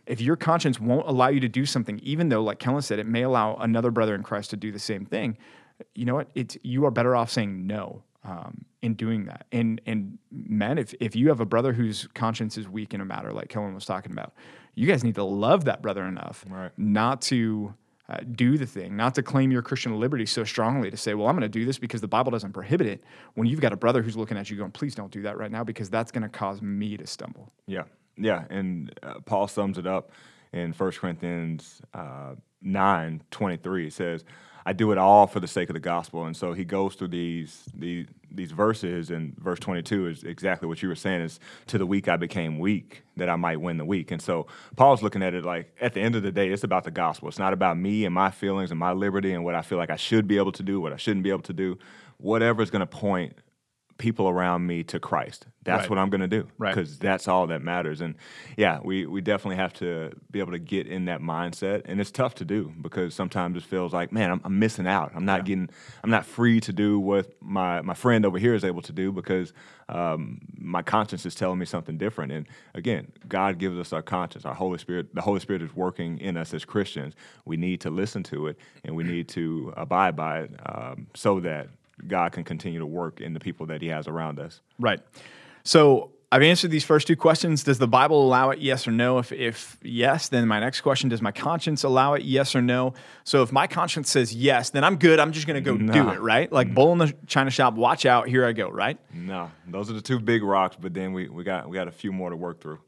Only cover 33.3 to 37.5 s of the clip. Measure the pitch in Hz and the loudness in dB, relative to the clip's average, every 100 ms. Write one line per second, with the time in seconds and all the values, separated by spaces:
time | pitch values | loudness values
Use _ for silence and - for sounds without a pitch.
33.3 | - 101 82 90 95 78 - 87 82 - | -4 -4 -4 -4 -4 -4 -4 -4 -6 -10
34.3 | - - - - 98 107 98 95 104 98 | -20 -20 -10 -6 0 2 6 8 10 8
35.3 | 104 87 95 90 80 87 85 82 82 80 | 4 -4 -4 -4 -4 -2 -2 -4 -8 -8
36.3 | 82 90 87 87 98 98 - 90 87 85 | -6 -6 -6 -4 -2 -2 -4 -8 -6 -6
37.3 | 85 76 | -6 -10